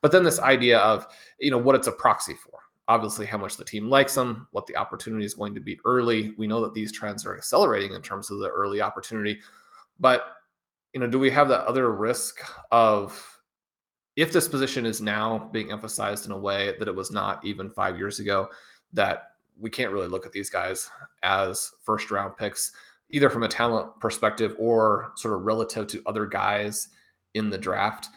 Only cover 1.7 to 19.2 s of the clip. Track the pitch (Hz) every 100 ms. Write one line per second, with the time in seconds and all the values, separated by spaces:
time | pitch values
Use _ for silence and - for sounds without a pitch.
1.7 | 131 123 - 123 104 - - - - -
2.7 | _ - 113 107 107 101 107 98 - -
3.7 | 107 110 135 135 131 123 110 - 101 -
4.7 | - 101 - - 110 104 - 104 104 104
5.7 | - 113 127 120 110 107 107 107 113 110
6.7 | 110 107 - 104 104 101 95 - 175 185
7.7 | 104 98 98 - 98 104 101 98 - 101
8.7 | 101 104 95 - 110 104 104 - _ _
9.7 | - _ - 131 123 - - _ _ _
10.7 | _ _ 135 120 131 135 139 143 113 -
11.7 | 131 123 98 110 123 - - - - -
12.7 | 117 113 104 101 - - - _ _ _
13.7 | _ _ _ _ - 156 180 - 139 131
14.7 | 131 113 110 104 107 110 110 - 110 107
15.7 | 107 110 - 104 104 - 95 98 98 101
16.7 | 95 104 92 95 104 98 - 101 98 98
17.7 | 101 95 90 101 104 101 98 95 - -
18.7 | _ _ 175 98 -